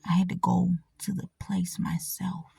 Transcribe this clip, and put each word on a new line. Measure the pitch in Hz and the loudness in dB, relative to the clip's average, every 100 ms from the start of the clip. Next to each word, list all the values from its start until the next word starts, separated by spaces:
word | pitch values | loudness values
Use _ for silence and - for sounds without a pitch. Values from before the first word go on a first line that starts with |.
| - | 2
I | |
had | 175 185 | 2 4
to | 180 | 0
go | - 180 180 175 - _ | 2 4 4 2 -2 _
to | - | -6
the | 190 - _ | -6 -6 _
place | - 196 180 - | -4 -2 -2 -2
myself. | 170 165 - - 185 180 165 | -2 -2 -4 -6 -6 -6 -10